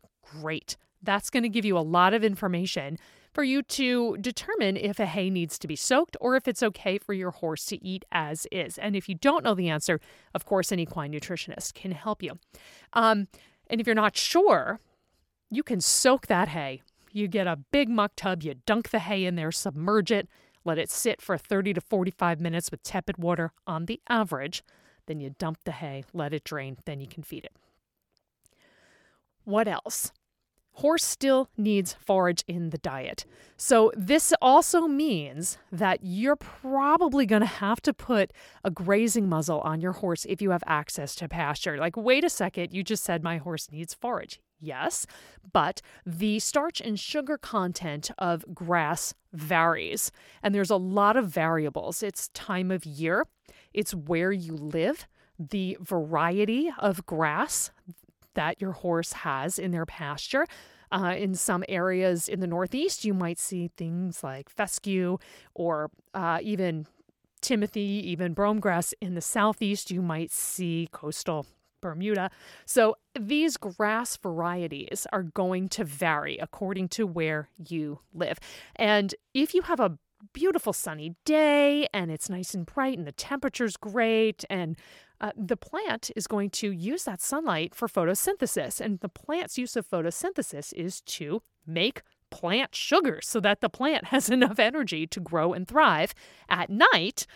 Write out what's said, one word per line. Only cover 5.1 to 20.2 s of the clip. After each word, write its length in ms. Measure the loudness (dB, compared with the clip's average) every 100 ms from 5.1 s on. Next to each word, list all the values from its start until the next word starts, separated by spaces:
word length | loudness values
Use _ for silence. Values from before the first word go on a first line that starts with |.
| 0 0
needs 300 | 0 -2 -6
to 80 | -8
be 80 | -4
soaked 400 | 2 2 2 0
or 140 | 2
if 140 | 2 2
it's 120 | 0
okay 380 | 0 0 -4 -4
for 140 | -2
your 180 | -4 -4
horse 360 | -4 -4 -4 -6
to 180 | -8
eat 200 | -6 -8 -4
as 380 | -2 -2 -6 -6
is. 280 | -6 -6 -6
And 180 | -4 -4
if 120 | -4
you 60 |
don't 300 | 0 2 2
know 100 | 2
the 140 | 0 0
answer, 320 | -2 0 -2 -4 -20 _
of 100 | -8
course, 280 | -2 0 0
an 80 | -2
equine 320 | -4 -6 -8
nutritionist 640 | -8 -8 -8 -8 -10 -12
can 180 | -10 -10
help 280 | -8 -6 -6
you. 180 | -8 -12 _ -20 -20 -20 -4
Um, 340 | 2 4 4 0 -10 -20 _ -6
and 120 | -2
if 60 | 2
you're 80 |
not 220 | 4 2 2
sure, 640 | 2 6 6 6 2 -6 _ _ _ _ _ _ -8
you 120 | -6
can 180 | -2 0
soak 460 | 2 4 4 4 4
that 220 | 2 2
hay. 340 | -2 -8 -10 _ _ _
You 160 | -4 0
get 180 | 0 0
a 140 | -2 0
big 180 | 2 4
muck 240 | 2 0 0
tub, 260 | -2 -2
you 120 | -4 -6 0
dunk 240 | 0 0
the 80 | -2
hay 260 | -2 -2
in 120 | 0 -2
there, 160 | -2
submerge 580 | -2 -4 -4 2 2 4
it, 180 | 0